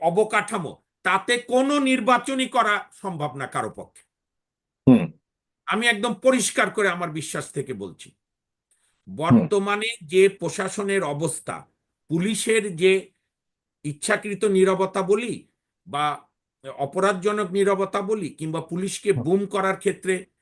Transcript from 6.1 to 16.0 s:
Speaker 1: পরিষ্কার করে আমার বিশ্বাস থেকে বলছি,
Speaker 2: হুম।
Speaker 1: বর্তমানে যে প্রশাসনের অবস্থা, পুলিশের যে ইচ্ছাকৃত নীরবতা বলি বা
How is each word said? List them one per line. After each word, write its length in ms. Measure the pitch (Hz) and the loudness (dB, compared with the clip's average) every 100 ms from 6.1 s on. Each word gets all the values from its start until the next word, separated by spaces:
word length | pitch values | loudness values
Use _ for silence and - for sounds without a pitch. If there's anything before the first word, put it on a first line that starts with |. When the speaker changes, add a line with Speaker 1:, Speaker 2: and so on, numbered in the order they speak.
Speaker 1:
পরিষ্কার 560 | - 254 262 - - 202 | 2 2 4 2 0 0
করে 200 | 214 196 | 0 0
আমার 200 | 175 170 | 0 -4
বিশ্বাস 420 | 156 - 160 - | -6 -8 -8 -8
থেকে 220 | 151 123 | -8 -8
বলছি, 380 | 110 98 76 - _ _ _ _ _ _ _ _ _ - | -8 -12 -14 -20 _ _ _ _ _ _ _ _ _ -16
Speaker 2:
হুম। 80 | 95 | -6
Speaker 1:
বর্তমানে 720 | 165 226 170 202 196 208 220 233 151 | 4 4 4 0 0 -2 -4 -6 0
যে 240 | 185 196 | 4 4
প্রশাসনের 720 | 190 170 - 190 208 196 196 | 4 -4 -4 -6 -4 -2 -2
অবস্থা, 640 | 156 147 160 - - 82 - _ _ _ - | -2 -2 -4 -6 -10 -12 -14 _ _ _ -6
পুলিশের 680 | 165 190 220 226 220 208 160 | -2 0 -2 0 0 0 0
যে 340 | 185 190 - _ _ _ _ _ _ _ | 2 2 -2 _ _ _ _ _ _ _
ইচ্ছাকৃত 600 | 151 143 - 208 208 196 214 | -10 -8 -2 -2 -2 -2 2
নীরবতা 560 | 190 190 180 190 196 | 4 4 4 0 -2
বলি 460 | 185 214 240 110 - _ _ _ - | 0 0 0 -8 -12 _ _ _ -10
বা 420 | 143 | -4